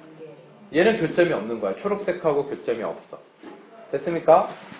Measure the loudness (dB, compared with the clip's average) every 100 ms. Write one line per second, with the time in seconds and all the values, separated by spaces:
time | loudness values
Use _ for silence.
0 | -20 -20 -20 -20 -20 -20 -2 2 4 4
1 | 0 2 2 2 -4 -4 -4 -4 -4 -2
2 | -2 -2 0 0 -2 -6 -4 -4 -4 -8
3 | -14 -20 -20 _ -20 -20 -20 -20 -8 -6
4 | -4 -2 6 6 6 -6 -16 -20